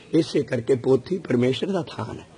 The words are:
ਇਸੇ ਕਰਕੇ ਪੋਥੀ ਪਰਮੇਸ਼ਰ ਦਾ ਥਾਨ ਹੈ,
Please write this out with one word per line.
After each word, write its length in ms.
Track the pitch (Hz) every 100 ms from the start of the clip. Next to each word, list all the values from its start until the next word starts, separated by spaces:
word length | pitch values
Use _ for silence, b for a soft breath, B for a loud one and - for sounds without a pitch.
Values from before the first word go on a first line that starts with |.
| B
ਇਸੇ 300 | 160 160 165
ਕਰਕੇ 320 | 131 127 117 135
ਪੋਥੀ 420 | 127 131 - 185
ਪਰਮੇਸ਼ਰ 500 | - 123 123 123 165
ਦਾ 140 | 190
ਥਾਨ 380 | 139 - 110 -
ਹੈ, 80 | -